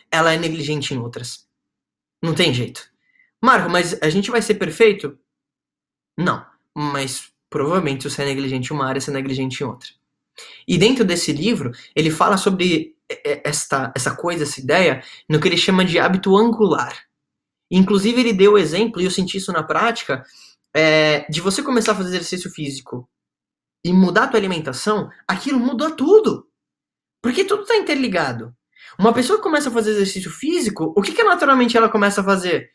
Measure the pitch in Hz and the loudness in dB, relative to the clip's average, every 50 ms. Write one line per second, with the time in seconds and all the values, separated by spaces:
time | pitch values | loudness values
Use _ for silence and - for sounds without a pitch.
0 | _ - - 165 160 165 160 160 170 165 160 165 143 143 151 147 135 - 143 127 | _ -4 0 2 2 2 2 0 -2 -4 -4 -6 -4 -4 -4 -4 -4 -6 -6 -6
1 | 117 120 117 117 123 - - - _ _ _ _ _ _ _ _ _ _ _ _ | -8 -8 -10 -12 -12 -14 -14 -16 _ _ _ _ _ _ _ _ _ _ _ _
2 | _ _ _ - - 165 156 - 175 160 123 123 120 101 - - - _ _ _ | _ _ _ -8 -4 -4 0 0 0 0 0 -2 -4 -6 -10 -16 -20 _ _ _
3 | _ _ _ _ _ _ _ - - 247 254 208 175 170 175 180 170 170 180 - | _ _ _ _ _ _ _ -2 2 2 4 4 2 0 0 0 0 0 -4 -2
4 | - 156 156 196 202 247 240 233 220 - 214 - 196 160 156 - 226 220 196 - | -2 0 0 0 -2 0 -2 -2 0 0 -2 -2 -2 -4 0 4 4 4 4 2
5 | - 139 - _ _ _ _ _ _ _ _ _ _ _ _ _ _ _ _ _ | -4 -10 -10 _ _ _ _ _ _ _ _ _ _ _ _ _ _ _ _ _
6 | _ _ - - 170 170 120 - - - _ _ _ _ - 151 147 147 143 139 | _ _ -8 -4 -2 -2 -2 -4 -6 -16 _ _ _ _ -8 -6 -6 -4 -4 -4
7 | 139 131 123 - - - _ _ _ - - 147 135 147 175 185 165 147 135 131 | -6 -6 -8 -10 -12 -14 _ _ _ -10 -4 -4 -2 0 0 0 0 -2 -4 -4
8 | - 147 - - 143 139 139 135 139 131 135 131 123 - 151 147 135 131 131 135 | -6 -8 -6 -4 -4 -4 -4 -4 -4 -4 -4 -4 -6 -4 -4 -4 -2 -2 -4 -4
9 | 131 - 143 135 135 139 131 131 131 131 127 - 143 123 101 - - - _ _ | -4 -6 -6 -6 -4 -4 -4 -4 -4 -6 -6 -6 -6 -8 -8 -10 -16 -20 _ _
10 | _ _ _ _ _ _ _ - - - - - - - 175 180 185 226 254 254 | _ _ _ _ _ _ _ -20 -20 -20 -20 -14 -6 -2 2 4 4 4 4 2
11 | 220 185 175 170 - - 147 139 160 220 240 170 139 120 120 - - - - - | 2 0 0 -2 -2 -2 -4 -2 0 -2 -2 -2 -4 -8 -10 -12 -16 -10 -4 -2
12 | 156 160 151 - 185 175 202 190 - 208 190 185 175 180 170 151 - - - _ | 0 0 0 0 2 2 2 2 0 0 0 0 0 0 0 0 -2 -6 -14 _
13 | _ - 143 - - 143 143 - - 147 147 - - - - 135 131 123 - 131 | _ -16 -14 -8 -4 -4 -4 -4 -4 -4 -4 -4 -4 -4 -4 -4 -4 -4 -6 -6
14 | 123 143 - - - 170 175 170 151 143 - - 135 127 147 180 185 160 131 127 | -6 -6 -4 -2 -2 -2 -2 -2 -4 -6 -6 -8 -2 0 2 4 4 2 0 -2
15 | - - - - - - 156 151 - 185 170 175 - - 190 185 185 175 160 170 | -6 -16 -20 -14 -6 -2 0 2 2 2 0 0 2 2 4 4 4 2 2 2
16 | 139 175 185 190 - 196 190 202 226 240 220 - 214 190 151 - 120 123 - - | 2 2 2 0 2 4 4 4 4 4 2 2 2 2 2 0 -2 -6 -8 -16
17 | - _ _ _ _ _ _ _ _ _ _ _ _ - 175 185 190 190 208 196 | -18 _ _ _ _ _ _ _ _ _ _ _ _ 0 2 4 4 4 4 2
18 | 196 226 240 247 254 233 220 185 190 208 208 208 175 151 156 185 226 226 226 175 | 2 2 2 2 2 2 4 4 6 6 6 6 4 2 0 0 -2 -2 -2 -2
19 | 180 190 185 - 185 185 - 196 185 - 180 160 156 - 156 160 202 233 226 - | -2 -2 0 -2 -4 -4 -4 -8 -6 -4 -4 -4 -2 -2 -2 0 0 0 -2 -4
20 | - - 143 123 - - - - - - _ _ _ _ - 151 156 156 156 156 | -6 -6 -6 -6 -8 -14 -20 -20 -20 -20 _ _ _ _ 0 2 4 4 4 4
21 | 151 151 151 143 - - 151 156 170 196 190 - 277 262 254 240 214 - 214 190 | 4 2 2 0 -2 -6 -8 -4 -4 -2 -2 -2 -2 0 0 0 2 2 0 0
22 | 190 180 180 180 170 - - 180 - - - - 156 139 135 131 - - - 123 | -2 -4 -6 -6 -6 -6 -8 -8 -8 -10 -10 -10 -10 -10 -10 -10 -12 -14 -14 -14
23 | 123 _ _ _ _ _ _ _ _ _ _ _ _ _ _ _ - 170 180 185 | -14 _ _ _ _ _ _ _ _ _ _ _ _ _ _ _ -2 2 6 6
24 | 185 185 175 208 247 269 262 220 202 190 185 160 - 135 127 - - 208 214 202 | 6 6 4 2 2 2 2 0 0 0 -4 -4 -6 -8 -8 -6 -2 -2 -2 -2
25 | 151 - - - _ - 185 185 - 277 294 247 233 254 285 220 302 320 311 - | -2 -6 -10 -14 _ -6 -6 -4 -4 -2 0 0 0 0 -2 -2 -4 -4 -2 -2
26 | 262 311 403 440 - 233 - - - _ _ _ _ _ _ _ _ _ _ _ | 2 6 6 6 6 4 -2 -4 -8 _ _ _ _ _ _ _ _ _ _ _
27 | _ _ _ _ - 233 247 - 392 392 415 415 - - 466 427 349 - 302 269 | _ _ _ _ -4 -4 0 0 0 0 -2 -4 -2 0 0 0 0 0 -2 -2
28 | 262 226 185 170 156 135 123 117 110 117 - _ _ _ _ _ - - - - | -2 -2 0 -2 -2 -2 -4 -8 -10 -14 -16 _ _ _ _ _ -20 -14 -4 2
29 | 180 226 233 240 247 262 392 427 - 392 311 294 285 269 226 233 214 208 214 208 | 4 4 4 4 2 2 0 0 0 0 0 0 0 0 0 0 0 0 2 0
30 | 196 190 - 190 185 170 - - - 294 349 349 269 214 185 - 160 - - 208 | 0 0 -2 -6 -8 -10 -10 -8 -4 -2 -2 -2 -2 -2 -4 -4 -4 -2 0 0
31 | 196 - - - 453 415 359 349 320 277 269 254 247 233 233 240 226 220 226 220 | -2 0 0 2 2 2 4 2 4 4 4 4 4 4 4 4 4 4 2 2
32 | 202 202 196 208 196 190 196 185 180 180 165 135 - - _ | 2 2 2 0 2 2 2 0 2 -2 -2 -2 -4 -8 _